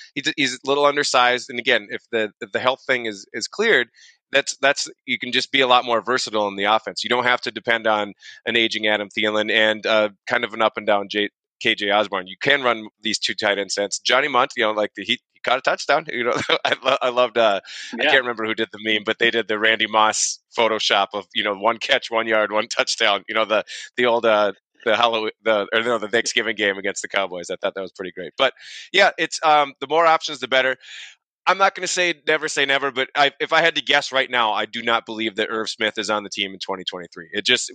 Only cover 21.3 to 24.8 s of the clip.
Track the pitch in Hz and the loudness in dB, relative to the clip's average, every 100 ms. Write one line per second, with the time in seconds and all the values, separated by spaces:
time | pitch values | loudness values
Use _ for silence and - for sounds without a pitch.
21.3 | 113 104 98 107 117 - 135 - 113 113 | -4 -2 0 0 0 0 -2 0 -2 2
22.3 | 110 104 107 113 - 127 - 113 101 92 | 2 2 0 -2 -2 -2 0 0 0 -2
23.3 | 110 107 107 - - - - 123 117 113 | -2 2 0 -2 -8 -10 -2 2 2 4
24.3 | 104 104 101 _ _ | 4 2 -2 _ _